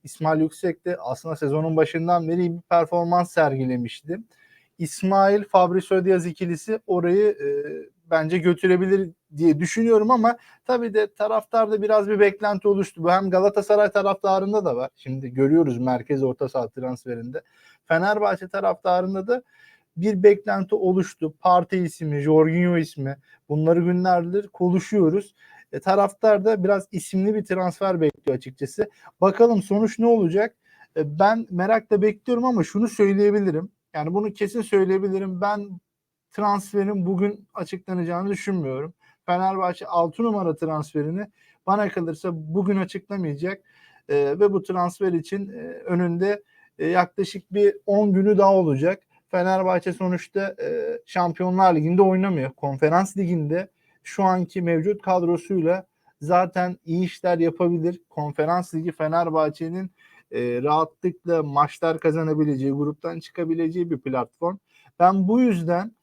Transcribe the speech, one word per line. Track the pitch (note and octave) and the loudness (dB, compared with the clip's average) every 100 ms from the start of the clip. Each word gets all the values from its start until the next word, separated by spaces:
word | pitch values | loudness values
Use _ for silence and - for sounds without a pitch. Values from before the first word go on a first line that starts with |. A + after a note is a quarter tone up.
İsmail | D3 - D#3 D#3 | -20 -4 0 2
Yüksek | D#3 - F3+ E3+ F3+ | 0 -2 -4 -4 -6
de | F3 | -6
aslında | B2 C3 E3 D3+ | -8 -8 -8 -4
sezonun | C#3+ D3+ D#3+ D#3+ | -2 -2 0 0
başından | D#3 E3+ E3+ F3 D#3+ | 0 0 0 0 0
beri | F3 | -2
iyi | F3 E3+ | -2 -4
bir | |
performans | _ E3+ D#3+ F3 E3+ F3 F3 | _ 0 2 -2 2 0 0
sergilemişti. | - D3+ C3+ B2+ B2 A#2 - D3 F#3+ A3+ _ _ _ _ _ | 2 2 2 -2 -2 -6 -10 -10 -10 -10 _ _ _ _ _
İsmail, | E3 - F#3+ G3 G3 G3+ | -8 -4 0 4 4 4
Fabricio | G3+ F#3+ F3+ F#3 F3+ F#3+ F#3 | 4 4 4 0 0 0 2
Diaz | F#3 F3 | 2 0
ikilisi | D#3 F3 E3 - A3 - | -6 -4 -4 -4 -8 -2
orayı, | F3+ F3 F#3+ G#3+ | 0 2 2 2
e, | G#3 C#3+ C#3+ D3 D#3 - _ _ | 0 -4 -4 -6 -12 -14 _ _
bence | D#3+ D#3 F3+ | 0 0 0
götürebilir | F3 F3 F#3 F3+ F#3+ G3 F3+ _ _ D3 | 0 2 2 2 2 0 0 _ _ 2
diye | E3 D3+ | 2 4
düşünüyorum | E3+ - A3+ A3 G#3+ | 0 0 4 4 4
ama | B3+ A3+ A#3+ _ _ - | 4 2 0 _ _ -4
tabii | B3+ A#3 | -2 0
de | G#3 G#3 | -2 -2
taraftarda | _ G#3+ A3 G#3+ A#3 A3 G#3+ | _ -2 -2 0 0 0 0
biraz | G#3 G#3+ G3+ | 2 2 2
bir | G#3 | 4
beklenti | G3+ G3 G#3 G3 G#3 | 4 2 -4 0 0
oluştu. | G3 F#3+ - | 0 -2 -2
Bu | E3 | 2
hem | F#3 F#3+ | 2 2
Galatasaray | F3+ G3+ G3+ G3+ G#3 G#3 | 2 4 2 2 4 4
taraftarında | G3+ G3 G3 G3+ G3 G3 G#3+ F3+ | 2 0 -2 0 0 0 -2 0
da | A#2+ | -4
var. | C3+ _ | -6 _
Şimdi | C3 C3+ C3+ | -12 -10 -8
görüyoruz | B2+ C#3 E3 D3+ A#2+ | 0 4 4 4 0
merkez | B2+ B2 - C#3 | -2 -2 -2 -2
orta | C3 B2+ C3 | -2 -2 -4
saha | C3+ A2+ | -4 -6
transferinde. | - B2+ B2 B2+ A#2 A#2+ C3+ _ _ _ _ _ | -8 -10 -10 -10 -12 -10 -12 _ _ _ _ _
Fenerbahçe | E3 F#3+ G#3+ G3+ F#3 F#3 | 0 2 0 -2 -2 -6
taraftarında | G3 G3 G#3 F#3 F3+ F#3 G3 F#3+ | -4 -2 -2 0 0 0 -6 -4
da | B3 _ _ _ _ _ - | -6 _ _ _ _ _ -4
bir | G3 G3 | -2 4
beklenti | G3+ G3+ G#3 G3 F#3+ G#3+ | 4 4 -2 -4 -2 -2
oluştu. | F#3 F#3 F3+ - D#3+ - | 0 0 -2 -6 -8 -2
Partey | F#3 F3+ E3+ F#3+ | 2 2 2 -4
ismi, | E3+ - D#3 D3 | -4 -6 -6 -4
Jorginho | D3 D#3 D#3+ E3 F3+ E3+ | 2 4 4 2 0 0
ismi, | D3+ - C3+ C#3 _ _ _ | -2 -6 -10 -10 _ _ _
bunları | D3 D#3+ E3+ | -2 2 2
günlerdir | F3 F3+ F#3 F3+ E3+ G3 G3+ | 2 0 2 0 0 -6 -6
konuşuyoruz. | - F3+ F3+ - G#3+ D#3+ F#3+ - _ _ - _ | -4 0 0 0 2 2 2 -6 _ _ -20 _
E, | C#3+ | -6
taraftar | F#3+ G3 G3 - A3 G#3 G3+ | 0 2 2 2 4 4 2
da | G#3+ | 0
biraz | F#3 G3+ F#3+ | 0 0 -2
isimli | F#3 - F#3+ G3 | -10 -4 -2 0
bir | G#3+ G#3 | -2 -4
transfer | F#3 F3+ - G3 F3+ | -2 -2 -2 -2 0
bekliyor | D#3 - - C3 | 0 0 -4 -4
açıkçası. | C3+ C3 C#3 - D4+ _ - _ | -8 -10 -10 -6 -8 _ -20 _
Bakalım | F#3+ F#3+ A#3 G#3+ | 0 4 4 4
sonuç | - G3+ A3 - | 0 0 0 0
ne | A#3 | 2
olacak? | A3+ F3 F#3+ A3+ _ _ _ _ - | 4 2 2 -2 _ _ _ _ -6
E, | D3 D3+ | -4 2
ben | G3+ A3+ A3+ | 2 2 -4
merakla | F3+ F#3+ A3 A3 G#3 | -4 0 0 0 2
bekliyorum | G#3+ G#3 - A#3+ B3+ | 2 -2 -4 0 0
ama | A3+ | 0
şunu | D#3+ G3+ A3+ | -2 -2 -2
söyleyebilirim. | A3+ G3+ G3 G#3 G#3 G3 D#3 F#3+ _ _ | 2 2 4 2 2 0 -2 -8 _ _
Yani | D#3 D3+ | -8 -4
bunu | F#3+ G#3 | -4 -4
kesin | G#3 G3+ A3+ | -6 -6 -4
söyleyebilirim. | A3 G3+ F#3+ F#3+ G3 F#3+ G3 F3+ | 0 2 2 0 -2 -4 -6 -4
Ben | G3 G#3 G3+ F3+ _ _ _ _ _ | -4 -4 -8 -16 _ _ _ _ _
transferin | - G#3 G3+ G3 G3+ G3 G3+ F3 | -4 -2 -2 -2 -2 -2 -2 -2
bugün | F#3 G3+ G#3 _ | 0 -2 -4 _
açıklanacağını | - E3+ F#3 F#3+ F3+ E3+ F3 G3 | -12 -10 -12 -8 -6 -4 -4 -4
düşünmüyorum. | G3 - F#3+ C#3 C3 D#3 _ _ _ - | -6 -4 -4 -4 -6 -10 _ _ _ -4
Fenerbahçe | F3 F#3+ F#3+ F3+ F3+ - | -2 -2 -2 -4 -4 -4
altı | F3 E3+ E3 | 0 0 0
numara | A#3 G#3 F3 D#3 | -2 0 -2 -4
transferini | D#3+ D3+ D3+ D3+ D3 F3+ G#3 _ _ _ - | -4 -4 -4 -6 -4 -6 -10 _ _ _ -2
bana | G3+ G3+ | 0 0
kalırsa | G3 E3 D#3 F#3 | -4 -6 -6 -8
bugün | E3 D#3 F3+ F#3+ G3 | -8 -4 -2 0 -2
açıklamayacak. | F#3 F#3+ _ G3+ E3 C#3+ F3+ G3 _ _ _ _ - | -2 -8 _ -8 -6 -6 -8 -8 _ _ _ _ -2
E, | C#3+ | 0
ve | C#3+ D#3+ G#3 | 0 2 2
bu | G3 | 2
transfer | - F#3 F3 - F#3+ | -2 -2 -4 -2 -2
için, | E3+ D#3 G3 G3 | -2 -4 -8 -8
e, | - | -12
önünde, | B3 B3+ - F3 F3 E3+ G3 G#3 _ _ _ - | -14 -12 -4 0 0 0 -2 -2 _ _ _ -6
e, | D#3 | 0
yaklaşık | F3+ F3 - F#3 G3 _ | 2 0 -2 -6 -6 _
bir | G3 G3+ G3+ - | 2 2 2 0
on | G3+ G#3 | 2 4
günü | F#3 G3 G3+ | 4 4 6
daha | G3 | 6
olacak. | F#3+ E3 C3 D#3+ F#3+ _ _ _ | 6 2 2 0 -2 _ _ _
Fenerbahçe | F#3 F3+ F#3+ F#3 F3+ F#3 | -2 0 0 0 0 -2
sonuçta, | F3 F#3 F3+ - G3+ G3 F#3 | -4 -4 -4 -4 -6 -6 -6
e, | C#3+ D#3+ - - _ | -6 -4 -6 -8 _
Şampiyonlar | F#3 F3 D#3+ F#3 F#3 F#3+ D#3+ | -2 -2 -2 -2 4 4 4
Ligi'nde | D#3 F3+ | 2 4
oynamıyor. | G3 F#3 G3 E3+ - | 4 4 0 -2 -4
Konferans | - C#3+ C3+ D#3 E3+ F#3+ F#3+ | -6 -8 0 2 2 0 -4
Ligi'nde | F3 F3 D3 E3+ G3 _ _ _ - | -2 -2 -2 -4 -6 _ _ _ -12
şu | - | -2
anki | F#3+ F#3 F3 F#3+ | 0 0 -2 -4
mevcut | E3+ E3 F3+ G3+ | -2 0 0 -4
kadrosuyla | - F#3 E3+ E3+ - G3 D#3+ F#3 - _ _ _ | 0 0 2 -2 -2 -2 0 -2 -6 _ _ _
zaten | D3 F3+ F3+ F3+ F3+ F3 E3 | 0 0 2 -2 -4 -6 -6
iyi | E3+ F3 | -2 -2
işler | - F3+ E3+ | -2 -2 2
yapabilir. | E3 E3 F3 F3 E3 F3 _ | 0 0 -2 0 -2 -6 _
Konferans | - D3 C#3+ D#3 F3+ F3 D#3+ | -8 -8 -4 -2 -2 -4 -6
Ligi | E3+ | -8
Fenerbahçe'nin, | - D#3 E3 E3+ D#3+ D3+ D3+ D#3+ F3+ F#3 _ _ _ _ | -4 -2 0 0 0 -2 -4 -8 -8 -10 _ _ _ _
e, | - A#2+ A#2+ | -6 -4 -2
rahatlıkla | C#3 D#3 D#3+ _ F3+ F3 F3 E3 | 0 0 -2 _ -6 -6 -2 -2
maçlar | D3 C#3+ D3 - E3 D#3+ | 0 0 0 0 -4 0
kazanabileceği, | E3 D#3 D#3 D3+ D3+ C3+ C#3 | 0 0 -2 0 0 0 -2
gruptan | C#3 D3 D3 E3+ E3 | -2 -4 -6 -10 -10
çıkabileceği | - - E3 E3 E3 F3 E3+ | -12 -8 -4 -2 -2 -4 -4
bir | D#3 | -6
platform. | C#3 B2+ A#2+ _ E3+ F#3+ _ _ _ _ | -4 -4 -6 _ -6 -6 _ _ _ _
Ben | F3+ G3 F#3 | 4 4 2
bu | A#3 | 2
yüzden | B3 F3+ E3 F3 G#3+ _ | 2 2 0 -2 -4 _